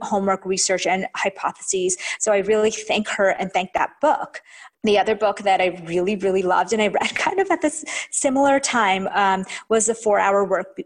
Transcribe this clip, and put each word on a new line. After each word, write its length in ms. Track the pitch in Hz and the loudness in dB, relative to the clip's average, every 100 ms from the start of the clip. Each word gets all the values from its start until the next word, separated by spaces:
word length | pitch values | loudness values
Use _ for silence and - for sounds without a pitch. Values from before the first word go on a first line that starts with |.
homework 420 | - 208 196 190 | -2 -2 0 -2
research 440 | 185 190 - 185 170 | -2 -2 0 0 0
and 180 | 190 196 - | -2 -4 -4
hypotheses. 840 | 196 - - - - 190 180 185 - - | -4 -4 -6 -6 -6 -2 -2 -4 -6 -4
So 120 | - | 0
I 60 | 202 | 0
really 340 | 190 214 214 | 2 2 2
thank 380 | 214 - 185 214 | -2 -4 -4 -2
her 200 | - 196 | 0 0
and 200 | - 185 | 0 -2
thank 220 | 185 185 | -4 -2
that 180 | - 156 - | -2 -4 0
book. 400 | 302 - - - - - - _ 220 | 0 0 -2 -14 -20 -20 -20 _ 2
The 140 | 202 | 2
other 160 | 190 220 | 2 2
book 240 | 214 202 | 0 0
that 220 | 202 190 | 2 2
I 200 | 185 175 165 | 2 -2 -4
really, 320 | 175 180 208 | -2 0 0
really 240 | 196 190 | 0 0
loved, 300 | 180 180 185 | 2 2 2
and 100 | 220 | 0
I 60 | 214 | 0
read 280 | 208 - - | 0 -2 -2
<laughs> 0 | |
kind 240 | - 370 | -2 0
of 120 | 392 | 0
at 100 | 330 | 0
this 220 | 302 - - - - | 0 -4 -8 -10 -8
similar 500 | - 277 262 277 277 | -2 0 4 4 4
time, 460 | 277 247 208 190 190 | 2 0 2 0 0
um, 300 | 185 196 190 190 - - | 0 2 2 -2 -12 -2
was 180 | 220 220 | 0 0
The 80 | 220 | -2
Four-Hour 500 | 214 202 190 196 196 | 0 2 4 2 2
Work, 340 | 180 190 - | 0 -2 -10